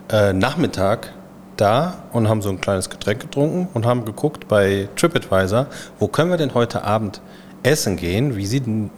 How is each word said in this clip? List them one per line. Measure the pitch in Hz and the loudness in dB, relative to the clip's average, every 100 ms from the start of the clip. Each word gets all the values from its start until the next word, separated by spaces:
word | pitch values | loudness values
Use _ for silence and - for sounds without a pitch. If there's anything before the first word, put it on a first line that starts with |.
| - | -2
äh, | 107 101 | 2 4
Nachmittag | 95 120 160 113 95 98 117 - - - - - - | 2 0 0 -2 0 0 0 -4 -18 -20 -20 -16 0
da | 104 120 175 - - | 4 4 0 -6 -6
und | 117 107 | 0 2
haben | 107 | 2
so | 101 | 0
ein | 92 | -4
kleines | - 95 - | -2 -2 -2
Getränk | - - 107 | -6 -4 -4
getrunken | - 143 151 180 180 | -4 -2 0 0 -2
und | 127 117 | 0 0
haben | 123 113 | 0 -2
geguckt | 104 151 - - | -4 -4 -4 0
bei | 107 98 98 98 - | 4 4 2 -2 0
TripAdvisor, | 170 - - 95 95 113 139 - - - | 0 0 0 2 2 0 -2 -8 -16 -4
wo | 104 | -2
können | - 170 | 2 0
wir | 175 | 0
denn | 139 | 0
heute | 123 117 - | 0 0 -2
Abend | - 110 104 - - - - - | 0 0 -2 -8 -16 -20 -20 -2
essen | 123 151 113 82 | 2 2 2 -2
gehen? | 85 98 143 104 | 0 0 0 -2
Wie | 98 | -2
sieht | 135 120 | -2 0
denn, | 110 104 | -2 -4